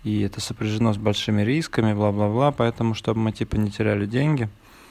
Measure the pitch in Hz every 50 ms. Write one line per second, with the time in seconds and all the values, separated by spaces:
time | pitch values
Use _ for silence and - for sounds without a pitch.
0 | - 107 104 104 101 101 104 - - - 117 - 117 107 104 110 113 113 107 101
1 | 107 110 104 - - - 107 104 104 110 135 160 160 - - - 110 110 107 104
2 | 104 104 101 104 104 104 104 120 139 147 139 - 120 117 117 - 117 113 110 -
3 | - - 110 113 110 110 107 - 110 - - 110 107 104 101 - 117 107 104 101
4 | 101 101 113 127 139 151 156 135 117 104 - - - - - - - -